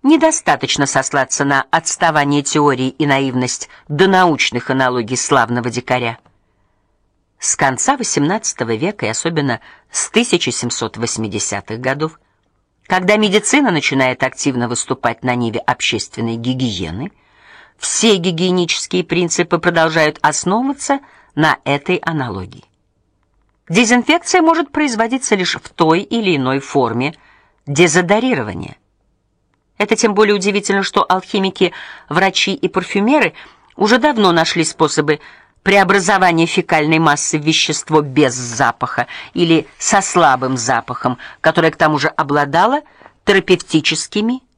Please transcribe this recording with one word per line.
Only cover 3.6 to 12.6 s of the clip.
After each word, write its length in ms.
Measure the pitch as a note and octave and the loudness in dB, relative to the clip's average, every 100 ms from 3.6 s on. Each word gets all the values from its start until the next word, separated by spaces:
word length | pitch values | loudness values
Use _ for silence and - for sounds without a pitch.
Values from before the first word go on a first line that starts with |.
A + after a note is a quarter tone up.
| - - - | -12 -18 -8
до 200 | D3 F#3+ | 2 4
научных 640 | F#3 F3+ C#3 - B2 - | 6 4 2 -2 -4 -4
аналогий 480 | C3 C3 B2 G#2+ B2 | 0 0 0 -4 -4
славного 520 | - C#3 A#2 A#2+ A#2+ | 2 2 2 0 -2
дикаря. 500 | A2+ - B2 A#2+ A2+ _ _ _ _ _ _ _ _ _ _ _ _ | -6 -2 -2 -2 -8 _ _ _ _ _ _ _ _ _ _ _ _
С 180 | - - | -6 -2
конца 400 | C#3 B2+ - C4+ | -2 0 -2 0
восемнадцатого 800 | A#3 - D3 G#3+ - - A#2 A2 | -2 -2 0 -2 -4 -6 -4 -2
века 300 | E3+ G#3 A2 | -4 -4 -6
и 40 | |
особенно 520 | A2 E3+ D#3+ C#3+ A2+ - - _ | -4 -4 -2 -2 -4 -8 -20 _
с 180 | - - | -8 -2
тысяча 420 | G#3+ A#3+ F3 - | 0 2 0 -2
семьсот 460 | - A#2+ - A2+ G#2+ | -4 -6 -6 -8 -6
восьмидесятых 840 | A#2 - A2 G#2 - G2+ - A2+ | -6 -4 -6 -6 -6 -8 -8 -6
годов, 400 | B2+ C#3+ D#3 _ _ _ _ _ | -4 -4 -6 _ _ _ _ _